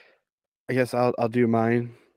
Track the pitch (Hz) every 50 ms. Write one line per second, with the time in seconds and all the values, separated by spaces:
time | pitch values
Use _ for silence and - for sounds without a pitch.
0 | - _ _ _ _ _ _ _ _ _ _ _ _ - 123 127 127 117 - 120
1 | 123 123 - - 120 113 113 123 123 113 113 117 113 113 117 120 120 120 120 -
2 | _ _ _